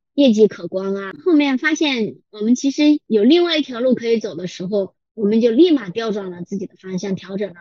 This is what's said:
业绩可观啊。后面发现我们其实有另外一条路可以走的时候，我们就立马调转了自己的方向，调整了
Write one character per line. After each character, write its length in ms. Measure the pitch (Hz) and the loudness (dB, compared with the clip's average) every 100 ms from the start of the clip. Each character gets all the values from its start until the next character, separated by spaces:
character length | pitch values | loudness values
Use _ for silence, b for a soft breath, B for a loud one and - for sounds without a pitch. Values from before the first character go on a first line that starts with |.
| _ - | _ 2
业 160 | 277 | 4
绩 160 | 214 208 | 6 4
可 200 | - 175 | 2 -8
观 280 | 190 196 196 | -6 -4 -6
啊。 180 | 196 294 | -8 -6
后 100 | 370 | 2
面 260 | 302 285 262 | 2 2 0
发 160 | 311 311 | 0 0
现 400 | 302 247 196 - _ | 0 -2 -4 -8 _
我 80 | 214 | -6
们 160 | 214 247 | 0 0
其 160 | 277 | 0
实 280 | 269 294 302 - | 2 2 2 0
有 180 | 214 | 2
另 200 | 226 349 | 4 4
外 160 | 349 311 | 2 -2
一 20 | |
条 180 | 262 233 | -4 -2
路 140 | 262 | 0
可 140 | 240 233 | 0 0
以 100 | 226 | -2
走 160 | 214 | -2
的 140 | 147 180 | -10 -12
时 180 | - 185 | -10 -6
候， 300 | 202 190 _ _ | -4 -4 _ _
我 100 | - | -4
们 160 | 202 226 | 0 2
就 100 | 233 | 2
立 180 | 226 359 | 4 4
马 200 | 285 190 | 4 -2
调 220 | 214 226 | -8 -6
转 200 | 208 190 | -6 -8
了 100 | 175 | -12
自 160 | 175 202 | -10 -10
己 80 | 190 | -10
的 80 | _ | _
方 160 | 190 185 | -10 -8
向， 160 | 202 | -6
调 240 | 190 185 196 | -8 -8 -8
整 120 | 196 | -8
了 60 | 175 | -10